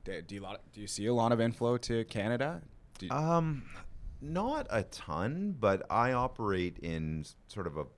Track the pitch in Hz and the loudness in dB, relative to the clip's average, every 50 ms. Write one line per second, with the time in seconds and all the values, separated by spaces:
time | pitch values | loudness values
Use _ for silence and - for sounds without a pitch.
0 | - 98 95 82 82 85 101 101 98 92 101 - - - - 107 104 101 - - | -6 -6 -6 -6 -8 -10 -10 -10 -8 -10 -10 -12 -14 -16 -14 -12 -10 -8 -4 -2
1 | 101 110 123 120 113 117 120 113 117 117 113 - 120 117 123 120 - - 117 113 | 2 2 4 4 6 6 6 4 4 2 2 2 2 2 2 0 0 0 0 0
2 | 113 - - 110 98 110 120 120 135 147 170 170 160 - - - - - - - | 0 -2 -2 -2 0 0 2 0 0 -2 -4 -8 -12 -16 -20 -20 -20 -20 -14 -12
3 | 95 90 120 143 156 160 170 170 165 160 151 135 117 - - - - - - - | -6 -4 -2 0 2 4 4 4 4 2 0 -2 -6 -10 -12 -12 -12 -10 -10 -10
4 | - - - - - 147 160 180 208 247 294 311 - - - 113 92 - - - | -10 -10 -10 -8 -8 -4 -2 -2 0 0 -2 -2 -4 0 0 0 0 -2 -6 -14
5 | - - 78 78 92 117 147 175 196 208 190 135 110 101 98 95 - - - 107 | -6 -4 -2 0 0 0 0 0 -2 -2 -2 4 6 6 6 6 2 2 4 4
6 | 120 127 131 123 123 127 - - 117 104 98 92 90 90 85 - - 82 82 80 | 4 4 4 2 2 0 -2 0 0 2 4 4 2 0 -2 -4 -4 -4 -2 0
7 | 78 78 78 80 76 - - - - - - 104 92 85 73 76 73 - - | 0 -2 -2 -4 -4 -8 -14 -20 -20 -12 -8 -6 -6 -4 -4 -4 -6 -6 -8